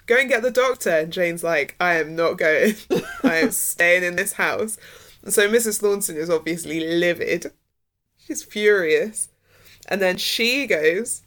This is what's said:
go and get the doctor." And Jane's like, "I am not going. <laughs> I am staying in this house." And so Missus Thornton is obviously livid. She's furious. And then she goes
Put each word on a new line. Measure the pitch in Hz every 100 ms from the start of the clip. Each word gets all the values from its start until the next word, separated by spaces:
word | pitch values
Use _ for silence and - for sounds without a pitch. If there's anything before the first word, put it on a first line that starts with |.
| -
go | 240
and | 269
get | 247
the | 254
doctor." | 240 254 254 196
And | 160 165
Jane's | 175 175 170
like, | 165 156 139 -
"I | 175
am | 170 151 165
not | 165 180
going. | 165 156 208 214 - 262
<laughs> | - -
I | 269 165
am | 202
staying | - - - 175 180
in | 180 175
this | 190
house." | - 170 127 220 - - - - -
And | -
so | - 208
Missus | 226 220 208
Thornton | 208 202 196 156
is | 165
obviously | 160 160 170 160 160
livid. | 160 170 175 165 - 175 - - _ _ _ _ _ _
She's | - 302
furious. | - 208 208 202 160 151 208 - - _ _ _ - - -
And | 214
then | 185 180
she | - - 233 269 247
goes | 165 156 180 240 -